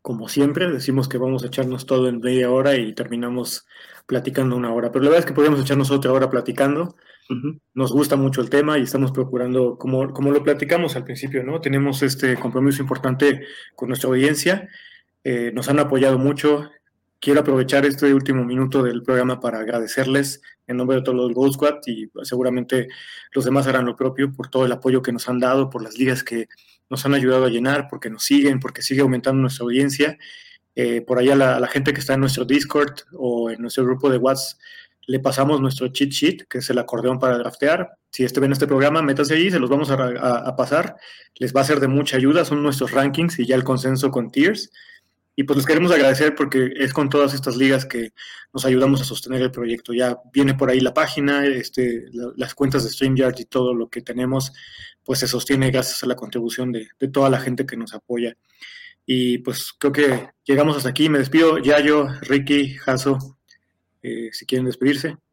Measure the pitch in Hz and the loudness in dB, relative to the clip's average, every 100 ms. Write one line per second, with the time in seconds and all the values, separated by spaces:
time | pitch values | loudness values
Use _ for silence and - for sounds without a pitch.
0 | - 113 113 139 143 147 180 135 131 131 | -8 -10 -4 2 2 2 -2 -2 -2 0
1 | 131 123 127 131 135 - 127 127 - 131 | 0 -2 -2 -2 -4 -4 -4 -6 -2 0
2 | 127 120 123 127 123 127 139 135 110 107 | 0 -2 -2 0 2 2 2 2 0 -6
3 | 117 117 120 123 117 - _ - - - | -8 -6 -4 -6 -6 -10 _ -20 -20 -20
4 | - 139 135 135 131 123 120 113 117 135 | -4 -4 -2 -2 0 0 -2 -2 -2 2
5 | 139 165 170 143 151 143 135 139 135 139 | 4 4 2 2 4 4 2 0 2 2
6 | 131 131 135 127 120 - 139 147 175 - | 2 2 2 0 -2 0 0 0 -4 -10
7 | _ _ _ 123 143 165 _ 127 160 135 | _ _ _ -6 -6 -10 _ -4 0 2
8 | 139 139 135 135 117 143 151 151 120 135 | 2 2 2 0 0 2 2 0 0 0
9 | 131 135 131 127 127 127 123 120 135 131 | 0 -2 -4 -2 -2 0 0 -2 -4 -2
10 | 139 135 139 143 143 143 143 170 165 131 | -2 -2 2 2 2 0 0 0 0 -4
11 | 127 151 139 135 127 160 151 135 139 135 | -6 -10 -6 -4 -4 -4 -2 0 0 0
12 | 139 135 131 123 123 127 139 139 135 131 | -2 0 0 0 -2 0 2 0 -4 -4
13 | 131 127 143 143 - - - - 120 123 | -2 2 2 2 -6 -18 -20 -10 -6 -4
14 | 127 127 139 147 170 196 208 - - - | 0 2 2 2 0 -2 -4 -20 -20 -20
15 | _ _ 139 120 120 113 127 143 143 135 | _ _ -6 -4 -4 -4 0 0 2 2
16 | 135 131 135 143 151 147 151 _ _ _ | 4 4 0 2 2 2 -2 _ _ _
17 | _ _ - 147 147 135 131 139 143 139 | _ _ 2 4 4 2 2 2 2 2
18 | 143 139 135 131 123 127 131 139 123 120 | 4 4 2 -2 0 -2 0 2 0 -2
19 | - 127 127 127 120 113 110 117 110 - | 0 0 0 -2 -4 -4 -4 -4 -4 -2
20 | 131 139 139 - - _ - 123 127 135 | 0 0 0 -6 -18 _ -8 -4 0 0
21 | 131 127 123 117 139 135 147 147 - 110 | 0 0 0 2 2 2 0 -2 -8 -10
22 | 107 - - 127 127 123 123 131 117 - | -10 -12 -8 -2 -2 -2 -2 -2 -2 -12
23 | - - - 139 131 139 135 127 123 117 | -20 -20 -6 -4 0 2 2 0 0 -2
24 | 131 131 139 135 127 131 131 123 131 127 | -4 -2 -4 -4 -6 0 0 0 2 0
25 | 127 120 - 123 127 135 135 127 110 - | 0 -6 -4 -2 2 2 0 -4 -10 -2
26 | 131 127 - 117 113 - _ _ _ 131 | 0 0 -4 -6 -8 -14 _ _ _ -6
27 | 139 139 127 127 131 117 127 143 135 - | 0 2 4 4 2 0 0 -2 -4 -10
28 | 113 110 - 143 139 135 135 - - 135 | -12 -8 2 4 4 2 -4 -8 -4 2
29 | 139 127 131 135 131 - 120 123 139 139 | 2 2 0 0 0 -2 -2 2 0 2
30 | 147 151 - - - _ _ - 120 117 | -2 -2 -20 -20 -20 _ _ -4 -2 -2
31 | 117 123 127 139 131 127 123 143 139 139 | -2 2 4 4 4 2 0 0 -2 -4
32 | - 135 139 135 127 143 143 151 143 135 | -2 0 0 0 0 0 2 0 0 -2
33 | - - 127 120 117 113 117 - 127 131 | -20 -6 -4 -2 -4 -6 -6 -2 0 2
34 | 143 127 127 135 - - - - - _ | 2 2 2 0 -4 -12 -20 -20 -20 _
35 | - 131 139 135 139 151 135 135 127 131 | -6 -2 -2 0 2 2 0 -2 -6 -2
36 | 139 139 - - - 123 123 123 120 117 | -2 2 0 0 -8 -10 -4 -4 -2 -2
37 | 123 127 127 120 117 - 139 175 180 - | -2 0 0 0 -4 -2 0 0 -4 -12
38 | _ - 127 - 135 139 143 135 143 160 | _ -4 -2 2 0 2 2 2 2 2
39 | 151 139 143 156 185 180 123 139 143 135 | 0 0 2 2 2 2 0 0 0 0
40 | 127 120 131 120 120 123 120 147 180 - | -2 -2 -2 -2 -4 -4 0 0 -2 -8
41 | - - - _ 123 135 135 147 131 135 | -20 -20 -20 _ -2 0 2 2 2 0
42 | 139 131 135 156 165 147 147 135 123 120 | 0 2 4 4 2 0 0 -2 -2 0
43 | 139 139 170 165 120 127 127 131 135 131 | 0 0 -2 -2 0 0 2 -2 0 0
44 | 135 135 113 - 160 214 - - - - | 0 -2 -2 0 0 0 -8 -18 -20 -20
45 | _ _ _ - 139 139 135 156 175 165 | _ _ _ -6 0 0 2 2 4 6
46 | 135 131 151 147 139 131 127 151 135 135 | 4 4 2 2 -2 0 0 0 -2 0
47 | 139 143 139 139 135 120 135 135 135 120 | 0 2 2 0 -4 0 2 2 -2 -8
48 | 113 _ - - - 135 131 127 135 135 | -8 _ -20 -20 -14 -4 2 4 4 2
49 | 131 143 120 131 127 127 120 117 - 120 | 0 -8 -6 -2 -2 -4 -6 -6 -4 -2
50 | 127 120 - 139 139 135 135 131 127 131 | 0 -2 -2 2 2 2 2 4 2 2
51 | 151 151 143 143 143 131 117 - 123 117 | -2 0 0 2 0 0 -4 -2 -2 -2
52 | 120 120 120 - 131 - 139 135 113 - | -8 -12 -12 -8 -10 -2 0 0 -2 -2
53 | 135 131 131 127 117 131 127 120 113 120 | 0 2 2 0 -4 -2 0 -2 -4 -8
54 | 117 120 127 135 135 - - - - _ | -10 -6 -2 -2 -4 -12 -20 -20 -20 _
55 | - 131 120 123 - 135 131 127 123 - | -6 -4 -2 -4 -2 0 2 0 -2 -6
56 | 127 123 107 123 117 117 127 117 110 _ | -6 -6 -6 -6 -6 -4 -6 -6 -10 _
57 | 135 135 135 135 135 127 135 117 113 107 | -4 2 2 2 -2 -4 -6 -6 -10 -14
58 | _ 120 117 - _ _ - - - _ | _ -6 -6 -8 _ _ -20 -20 -20 _
59 | - 127 123 123 - 110 - - 143 139 | -4 0 0 -2 -4 -8 -10 -2 -2 2
60 | 143 127 123 _ - 139 151 143 131 131 | 2 2 -6 _ 0 2 2 0 -4 0
61 | 156 147 135 160 165 160 135 147 147 151 | 2 2 2 4 4 4 4 4 4 2
62 | 139 131 - 139 139 143 139 135 - 131 | 0 -6 -2 -2 2 0 0 -6 -4 -2
63 | 139 135 135 _ _ _ _ _ _ _ | 0 -2 -4 _ _ _ _ _ _ _
64 | 120 117 113 - - 131 127 120 131 139 | -12 -10 -10 -12 -4 -2 -2 0 0 0
65 | 160 - _ | -4 -10 _